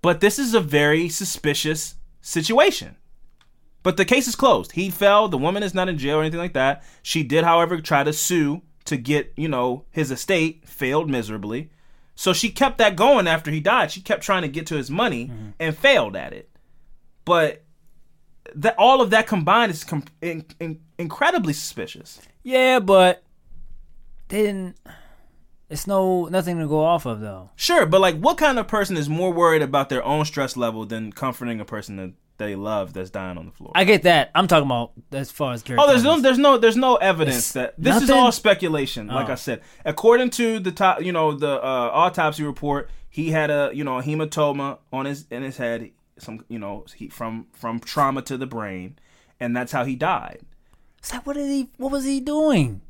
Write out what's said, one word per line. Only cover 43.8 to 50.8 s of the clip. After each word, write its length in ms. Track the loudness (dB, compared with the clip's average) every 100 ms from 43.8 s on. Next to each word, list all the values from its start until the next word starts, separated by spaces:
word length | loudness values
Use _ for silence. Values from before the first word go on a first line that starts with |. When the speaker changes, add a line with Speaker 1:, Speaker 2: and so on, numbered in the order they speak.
Speaker 1:
know, 140 | -6 -6
a 40 |
hematoma 760 | -4 -4 -4 0 0 0 -6 -10 _
on 140 | -8
his, 220 | -8 -8 -10
in 120 | -12
his 160 | -10 -8
head, 320 | -6 -6 -10 _ _ _
some, 280 | -18 -18 -14
you 100 | -12
know, 280 | -12 -12 -16 -18
he, 120 | -18
from, 380 | -12 -10 -10 -14
from 260 | _ -8 -8
trauma 440 | -8 -2 0 -2
to 160 | -6 -8
the 80 | -8
brain, 520 | -10 -10 -10 -14 -18 _ _ _ _
and 160 | -4
that's 180 | -4 -4
how 120 | -4
he 120 | -4 -4
died. 440 | -2 -4 -6 -18 -20 -20 _ _